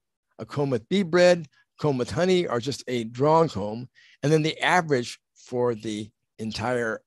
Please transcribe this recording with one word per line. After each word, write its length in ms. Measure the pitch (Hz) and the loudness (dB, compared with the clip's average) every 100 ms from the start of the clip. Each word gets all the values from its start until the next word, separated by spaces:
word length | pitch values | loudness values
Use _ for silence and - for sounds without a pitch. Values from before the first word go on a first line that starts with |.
| _ _ _ - | _ _ _ -18
a 60 | 110 | -10
comb 240 | 143 143 | -4 -2
with 180 | 120 - | -4 -2
bee 160 | 190 | -2
bread, 440 | 175 175 180 175 156 _ _ _ | 2 4 6 4 -2 _ _ _
comb 180 | - 127 | -2 0
with 140 | 117 | -2
honey, 360 | 110 185 185 - | 0 2 2 0
or 140 | 120 | -2
just 220 | 131 120 - | -4 -8 -6
a 160 | 123 | -6
drawn 460 | 113 120 147 160 165 | -6 0 4 4 2
comb, 400 | 95 90 113 127 _ _ _ | -2 -6 -8 -12 _ _ _
and 80 | 143 | 2
then 100 | 156 | 2
the 180 | 156 - | 2 0
average 580 | 135 180 160 127 117 - _ _ | 2 2 2 0 -2 -10 _ _
for 400 | - 123 123 110 | -8 -2 0 -2
the 340 | 110 107 107 _ _ - | -6 -8 -8 _ _ -10
entire, 640 | 110 107 117 123 113 107 | -8 -4 -2 -2 -2 -6